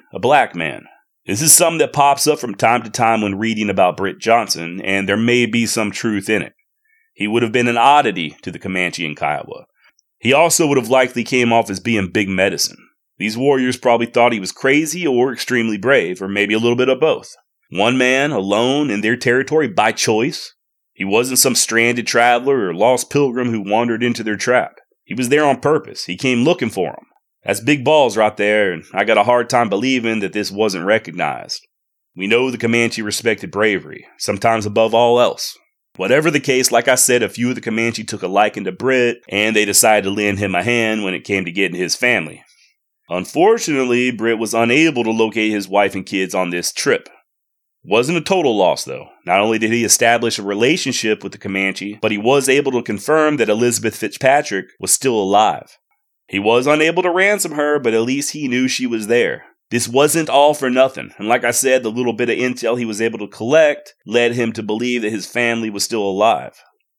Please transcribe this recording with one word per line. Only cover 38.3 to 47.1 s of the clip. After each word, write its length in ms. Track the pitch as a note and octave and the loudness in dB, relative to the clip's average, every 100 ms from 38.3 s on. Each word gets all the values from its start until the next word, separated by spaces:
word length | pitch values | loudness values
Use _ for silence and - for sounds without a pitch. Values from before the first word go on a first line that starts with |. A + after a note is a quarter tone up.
| G2 G#2+ G#2 | 2 2 0
to 80 | F#2+ | -8
Britt, 480 | F2+ B2 C3 A#2+ - - | -4 -2 2 0 -2 -4
and 260 | G2 A2 | -2 0
they 100 | G#2+ | 2
decided 400 | G#2 G2 A2+ G#2+ | 2 2 4 4
to 60 | G2 | 2
lend 280 | G#2 G#2 G2+ | -2 -2 0
him 160 | G2+ | -2
a 80 | F2+ | -2
hand 420 | G#2+ A#2+ A2+ A2 | 0 0 0 -2
when 100 | G2 | -4
it 100 | F2 | -6
came 200 | - G2 | -4 -4
to 80 | F2 | -4
getting 260 | F2 F#2 F2 | -2 -2 -2
his 180 | F2 - | -4 0
family. 460 | B2 A2+ D#2 - _ _ _ _ _ _ _ | 0 0 -2 -14 _ _ _ _ _ _ _
Unfortunately, 1040 | F2+ F#2 C#3+ G3 A3+ E3 C#3 B2+ A#2+ B2+ | -8 -6 2 2 2 0 -2 0 0 0
Britt 280 | A2 A2+ A2 | 0 -2 0
was 160 | A2 | -2
unable 500 | A2+ A#2 C3+ D#3+ B2 | 0 2 4 2 2
to 60 | A2 | -2
locate 400 | A2+ A2 A2 G#2+ | 0 0 0 0
his 180 | G#2+ F#2 | -2 -2
wife 260 | G2 G2+ | 0 0
and 120 | F#2+ F#2 | -2 -6
kids 280 | G2 F#2 | -4 -2
on 140 | F#2+ F2+ | -2 -2
this 240 | F2 - | -4 -6
trip. 380 | - C#3 G2 - | -6 -2 -2 -4